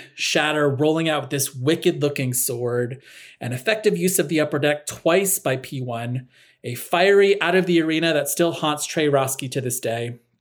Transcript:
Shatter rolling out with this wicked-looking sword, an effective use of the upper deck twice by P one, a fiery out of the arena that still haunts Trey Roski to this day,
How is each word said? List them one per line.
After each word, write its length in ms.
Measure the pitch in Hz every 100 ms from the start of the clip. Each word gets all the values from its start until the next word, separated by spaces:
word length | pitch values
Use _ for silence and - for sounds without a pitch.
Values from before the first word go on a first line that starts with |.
| - -
Shatter 520 | - 160 156 151 147
rolling 380 | 127 151 160 160
out 140 | 147
with 80 | 131
this 260 | 143 - 131
wicked-looking 800 | 131 170 180 151 143 143 127
sword, 680 | 123 - 120 120 123 120 127 - - - -
an 140 | 120
effective 440 | 123 220 214 208 175
use 220 | 185 185
of 100 | 151
the 120 | 156
upper 180 | 151 147
deck 260 | 147 147 -
twice 540 | - 165 180 190 -
by 180 | 143 131
P 220 | - 135
one, 480 | 123 117 117 127 - _ _ _
a 120 | 120 123
fiery 640 | - 175 190 202 196 196
out 160 | 165 185
of 120 | 175
the 140 | 165
arena 320 | 160 160 165
that 140 | 151 139
still 240 | - 170
haunts 340 | 165 156 147 -
Trey 220 | 165 151
Roski 420 | 139 131 - 131
to 100 | 135
this 180 | 123 -
day, 380 | 117 117 120 123 _ _